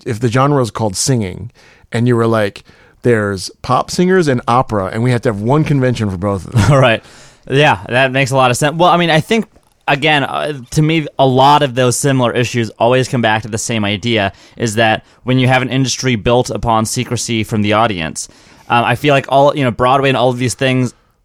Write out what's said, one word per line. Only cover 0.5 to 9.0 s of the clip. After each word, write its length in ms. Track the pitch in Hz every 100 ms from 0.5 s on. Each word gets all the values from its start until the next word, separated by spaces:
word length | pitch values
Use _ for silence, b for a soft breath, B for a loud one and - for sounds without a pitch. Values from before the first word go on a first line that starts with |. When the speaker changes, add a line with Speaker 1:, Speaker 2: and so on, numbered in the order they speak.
| 143
Speaker 1:
was 120 | 120
called 240 | - 113 95
singing, 560 | - 127 98 87 113 b b b _
and 160 | 113 120
you 80 | 120
were 120 | 113
like, 360 | 113 101 - b b b _
"There's 460 | 127 117 101 98 - -
pop 280 | - 131 -
singers 360 | - 180 185 151
and 140 | 127 -
opera, 400 | 120 - 107 95
and 160 | 110
we 80 | 123
have 100 | 120
to 80 | 127
have 120 | 101
one 220 | 107 147
convention 460 | 151 143 127 113 107
for 80 | 92
both 280 | 101 98 -
of 60 |
them." 180 | 117 98
Speaker 2:
<laughs> 80 | 139
Right. 240 | 127 113 B B B B -
Yeah, 340 | 135 147 104 98
that 220 | 120 135
makes 180 | 131 135
a 40 | 135
lot 160 | 127
of 60 | 120
sense. 180 | 147 160
Well, 120 | 175
I 80 |
mean, 120 | 170